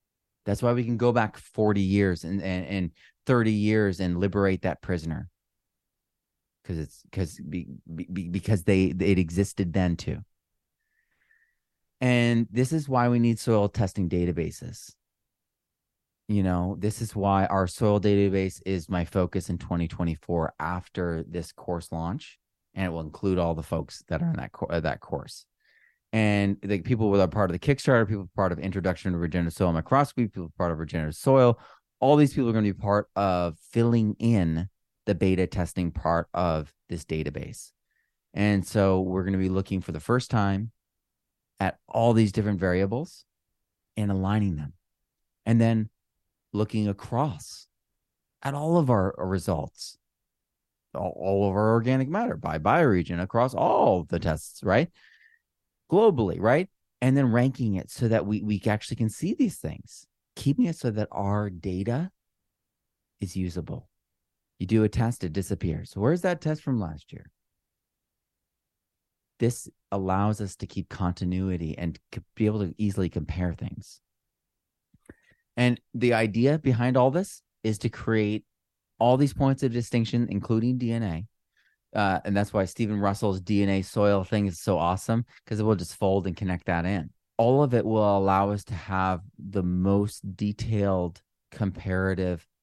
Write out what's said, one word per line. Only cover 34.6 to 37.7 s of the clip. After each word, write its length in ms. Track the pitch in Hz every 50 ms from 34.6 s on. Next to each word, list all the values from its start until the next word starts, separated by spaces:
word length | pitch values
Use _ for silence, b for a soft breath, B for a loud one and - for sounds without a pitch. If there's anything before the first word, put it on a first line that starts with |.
| 92 98 _ _ _ _ _ _ -
the 100 | - 101
beta 320 | 80 - 95 92 90 92 87
testing 440 | - 82 87 82 - - 90 85
part 360 | 76 - - 82 85 85 80 - -
of 400 | - 90 87 82 78 76 - _ _ _ -
this 160 | - 85 -
database. 640 | - 80 80 78 - 76 - - 82 82 - - -